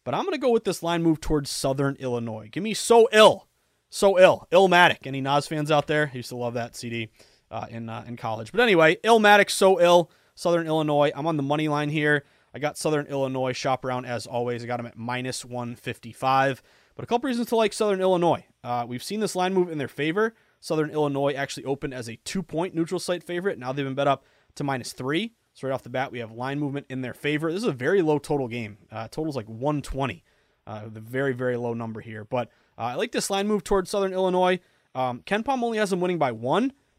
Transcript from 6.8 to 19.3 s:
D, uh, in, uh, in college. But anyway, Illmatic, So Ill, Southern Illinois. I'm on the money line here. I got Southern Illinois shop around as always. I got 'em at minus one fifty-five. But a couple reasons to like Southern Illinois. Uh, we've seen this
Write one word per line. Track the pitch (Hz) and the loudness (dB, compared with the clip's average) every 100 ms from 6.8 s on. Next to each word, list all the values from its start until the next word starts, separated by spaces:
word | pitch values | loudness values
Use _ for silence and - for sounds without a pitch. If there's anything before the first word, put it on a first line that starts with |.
| 117 | -8
D, | 117 110 _ _ _ _ | -6 -8 _ _ _ _
uh, | 110 - | -10 -10
in, | 113 113 | -10 -12
uh, | 113 113 | -12 -12
in | 120 | -10
college. | 113 110 113 | -8 -8 -4
But | 190 | 0
anyway, | 247 170 160 175 | 4 6 4 4
Illmatic, | 214 233 208 208 190 | 4 6 8 6 6
So | - 190 180 | 4 4 6
Ill, | 175 175 165 _ _ - | 6 6 4 _ _ -4
Southern | 175 170 160 | 0 0 0
Illinois. | 156 151 147 147 - | 0 2 2 2 0
I'm | 160 | -2
on | 156 | -2
the | |
money | 139 151 156 | -2 -2 0
line | 147 147 | -2 -2
here. | 156 147 147 - _ _ | 0 2 0 -2 _ _
I | 120 | -8
got | 147 - | -6 -4
Southern | 160 151 147 | -2 -2 -2
Illinois | 139 135 131 131 | -4 -4 -2 -4
shop | 123 139 127 131 | -4 -2 -2 -2
around | 127 123 | -6 -6
as | 117 - | -8 -6
always. | 120 120 120 | -4 -4 -6
I | 117 | -6
got | 120 | -8
'em | 117 | -8
at | 113 | -12
minus | 117 123 127 120 123 | -8 -6 -6 -10 -10
one | 123 120 120 | -10 -10 -10
fifty-five. | 123 - 113 - 131 135 135 127 _ _ _ - | -12 -12 -14 -4 0 2 2 -2 _ _ _ -16
But | |
a | 123 | -4
couple | 240 269 | -2 0
reasons | 240 233 | -4 0
to | 226 | 0
like | 214 | 0
Southern | - 214 190 | 0 0 2
Illinois. | 185 180 170 135 - _ | 2 4 2 0 -4 _
Uh, | 120 120 120 | -6 -4 -4
we've | 123 | -8
seen | - 208 | -8 -6
this | 202 | -4